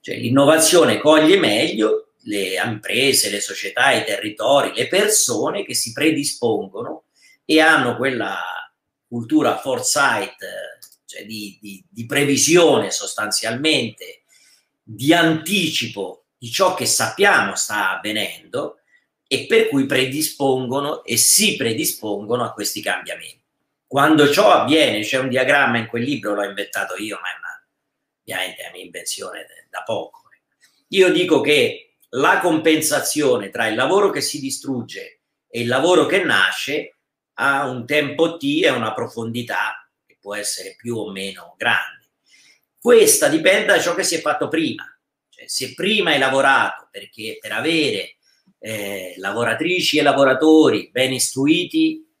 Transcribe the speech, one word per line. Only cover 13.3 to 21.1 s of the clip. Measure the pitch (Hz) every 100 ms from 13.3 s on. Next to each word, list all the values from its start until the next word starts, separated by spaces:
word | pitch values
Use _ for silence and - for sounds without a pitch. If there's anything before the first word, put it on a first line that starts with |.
| - 110 120 156 143 117 - - - _ _ _ _ _ _ -
di | 107 139
anticipo | 170 165 160 156 202 165 - 120 98 95 - _ _
di | 120
ciò | 117 185
che | - 120
sappiamo | - 110 - 202 170 98
sta | 95 - 107 95 95
avvenendo, | 104 107 92 - - - - - _ _ _ _ _
e | 127 -
per | 226 -
cui | 143 131
predispongono | 131 131 139 147 - 139 127 127 135 143 151
e | -